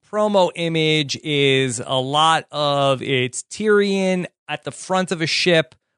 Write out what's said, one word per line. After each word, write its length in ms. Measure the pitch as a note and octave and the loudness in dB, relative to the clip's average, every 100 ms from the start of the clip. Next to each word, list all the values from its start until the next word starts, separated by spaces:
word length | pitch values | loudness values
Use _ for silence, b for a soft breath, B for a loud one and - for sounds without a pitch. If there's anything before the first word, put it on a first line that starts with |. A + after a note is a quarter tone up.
| _ | _
promo 400 | G#3+ G#3+ G3+ F3 | -2 2 2 2
image 640 | - E3 E3 D#3 D#3 C#3+ - | 0 -2 0 2 2 0 -6
is 560 | D#3 D3 C#3 C3+ C3 A#2 | -4 0 2 2 0 -4
a 160 | - C3 | -4 -4
lot 460 | C3 D3 D#3+ D#3+ - | 0 2 4 2 -2
of, 520 | D3 D3 C#3+ C#3 B2+ | -4 -2 0 2 0
it's 400 | A#2+ C3+ B2+ - | 0 -2 -2 -6
Tyrion 840 | - - G#3+ G#3 G3+ G3 F#3+ F#3 F3 - - | -14 -4 2 2 2 0 0 0 -4 -12 -12
at 160 | D3+ | -10
the 60 | - | -10
front 420 | - - F#3 F#3 | -12 -4 -2 -2
of 80 | E3+ | -2
a 60 | D#3+ | -2
ship 480 | - F3+ E3 D#3 _ _ | 0 2 2 0 _ _